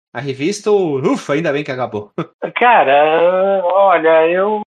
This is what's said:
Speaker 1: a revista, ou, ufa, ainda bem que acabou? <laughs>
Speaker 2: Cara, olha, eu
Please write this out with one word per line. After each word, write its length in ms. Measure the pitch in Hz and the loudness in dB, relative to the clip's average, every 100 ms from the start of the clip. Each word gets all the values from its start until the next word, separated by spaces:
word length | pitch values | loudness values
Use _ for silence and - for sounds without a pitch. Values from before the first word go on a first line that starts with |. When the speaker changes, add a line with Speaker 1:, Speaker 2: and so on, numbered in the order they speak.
| _ | _
Speaker 1:
a 60 | 120 | -12
revista, 500 | 139 127 156 202 214 | -10 -6 -6 -4 0
ou, 280 | 208 175 135 | 0 0 -2
ufa, 340 | 165 277 - | -2 -4 -4
ainda 200 | 147 165 | -4 -2
bem 120 | 143 | -4
que 80 | 147 | -6
acabou? 400 | 127 117 104 - - | -8 -6 -8 -10 -12
<laughs> 380 | 160 - - | -12 -10 -8
Speaker 2:
Cara, 1080 | - 240 220 135 143 156 160 170 277 294 196 | 0 2 4 4 4 4 2 2 2 0 0
olha, 640 | 175 190 196 170 160 160 165 | 0 2 2 2 2 2 2
eu 320 | 180 202 214 | 0 -2 -4